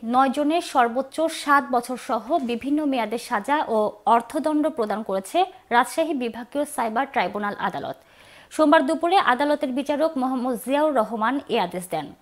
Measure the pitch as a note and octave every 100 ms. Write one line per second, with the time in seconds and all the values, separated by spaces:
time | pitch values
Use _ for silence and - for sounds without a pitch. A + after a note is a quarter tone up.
0 | A3+ B3 C4+ C4 D4 E4 D#4+ C#4+ A#3 A#3
1 | - - D#4+ D#4+ - C#4+ B3+ B3 A#3 B3
2 | - A3+ G#3+ E4 B3 A#3 B3+ D4 D4+ C4
3 | A3 A#3 - A#3 G3 D4 D#4 A3 G#3+ -
4 | - A#3 A#3+ D#4 D#4 D4+ D4+ - G#3+ G3+
5 | A3 F#3+ F#3+ E4 F#4 - _ A#3+ B3+ -
6 | D#4+ D4+ A#3+ A3+ A#3+ C#4+ D4 - A#3 A3
7 | F#3 - F3+ G3+ G#3 G3+ G3 D#3+ C3+ C3+
8 | _ _ - - - - D#4 D#4+ C#4 D#4+
9 | E4+ F#4+ - B3 D4 D4 C#4+ B3+ C#4 D4
10 | D#4+ D#4+ B3+ C4 B3 A#3 A#3 C#4+ D#4 C4+
11 | G#3 A3 A3 C#4 - A3+ F3+ F3+ F3 D#3+
12 | D3 -